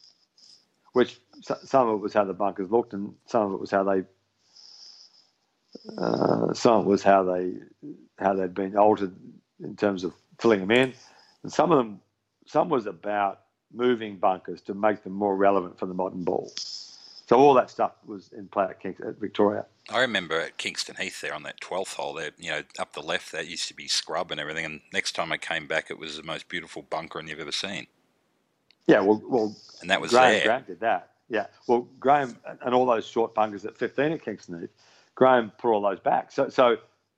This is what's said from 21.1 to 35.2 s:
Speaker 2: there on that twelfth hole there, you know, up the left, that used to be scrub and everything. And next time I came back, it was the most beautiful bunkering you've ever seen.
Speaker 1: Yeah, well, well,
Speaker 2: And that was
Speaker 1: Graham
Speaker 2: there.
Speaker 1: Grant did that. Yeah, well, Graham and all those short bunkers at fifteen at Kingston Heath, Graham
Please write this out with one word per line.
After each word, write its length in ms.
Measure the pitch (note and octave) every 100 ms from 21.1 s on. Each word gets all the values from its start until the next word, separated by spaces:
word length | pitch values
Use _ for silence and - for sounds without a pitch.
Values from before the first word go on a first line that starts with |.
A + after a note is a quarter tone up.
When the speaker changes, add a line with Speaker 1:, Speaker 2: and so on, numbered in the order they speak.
| -
Speaker 2:
there 140 | D2+ D2+
on 80 |
that 180 | C#2+ -
twelfth 320 | - F2+ F#2+
hole 200 | - C#2+
there, 180 | D2 D#2 -
you 100 | E2+
know, 140 | D2+ D2 -
up 140 | F#2
the 80 | D#2
left, 300 | D#2 F2+ -
that 160 | D#2 E2
used 200 | E2 -
to 80 | -
be 120 | C#2+
scrub 440 | - - D#2+ E2+
and 80 | D#2
everything. 260 | D2 D#2+ D#2+
And 160 | D#2 _
next 200 | G2 -
time 200 | - E2
I 60 | D2+
came 300 | - E2 D2
back, 240 | D#2 -
it 80 | -
was 180 | D#2+ D2
the 60 |
most 240 | D#2 D2+ -
beautiful 340 | F2 D#2+ -
bunkering 440 | - D#2+ E2 E2 D#2+
you've 120 | D2+
ever 120 | D2+
seen. 340 | - G2 C#2+ - _ _ _ _ _ _ _ _ _ -
Speaker 1:
Yeah, 140 | A#2
well, 200 | G2 G#2+ -
well, 280 | C3 G#2+ G#2 - -
Speaker 2:
And 80 | F2+
that 100 | F#2+
was 100 | E2
Speaker 1:
Graham 200 | A#2+ B2+
Speaker 2:
there. 140 | G#2+ D#2
Speaker 1:
Grant 220 | B2+ B2
did 120 | E2+
that. 320 | A2+ F#2 - _ -
Yeah, 180 | G#2+ G2 _ -
well, 200 | A#2+ A#2+ -
Graham 380 | B2+ D3 C3 A2 - B2+
and 120 | C3
all 120 | B2+ B2+
those 200 | A2 -
short 280 | A#2 A2+
bunkers 320 | - G#2+ G2+ G#2+
at 120 | -
fifteen 340 | A2+ - D3+
at 120 | D#3+
Kingston 380 | A#2+ F#2+ - E2+
Heath, 80 | G2 _ _ _ _
Graham 360 | -